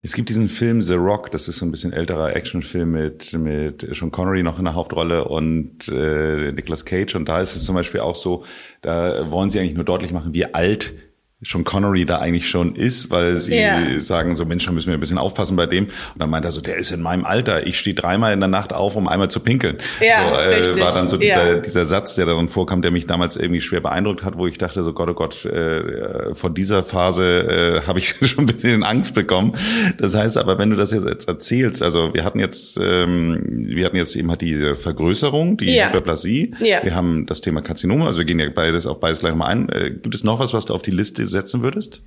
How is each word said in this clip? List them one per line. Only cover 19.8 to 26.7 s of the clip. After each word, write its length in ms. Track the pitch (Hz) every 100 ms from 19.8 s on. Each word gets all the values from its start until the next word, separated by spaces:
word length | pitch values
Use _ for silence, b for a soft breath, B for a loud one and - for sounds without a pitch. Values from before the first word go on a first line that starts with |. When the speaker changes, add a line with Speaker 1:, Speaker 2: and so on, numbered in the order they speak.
| B B
Speaker 2:
Ja, 140 | 226 220
Speaker 1:
So, 200 | 185 69
äh, 200 | 92 92
Speaker 2:
richtig. 280 | - 90
Speaker 1:
war 80 | 90
dann 160 | 87 90
so 80 | 92
dieser, 400 | 104 90 85 87
Speaker 2:
Ja. 40 |
Speaker 1:
dieser 240 | - 90 82
Satz, 300 | 95 - -
der 100 | 85
darin 240 | 82 82
vorkam, 320 | - 90 92
der 100 | 87
mich 160 | 87 85
damals 300 | 87 87 -
irgendwie 240 | 85 85
schwer 180 | - 87
beeindruckt 440 | - 78 104 92
hat, 140 | 95 87
wo 100 | 90
ich 100 | -
dachte 260 | 90 98
so, 80 | 82
„Gott, 160 | 82 85
oh 60 |
Gott, 320 | 85 82 - -
äh, 880 | - 82 80 - - 53 - - -
von 180 | 87
dieser 300 | 80 95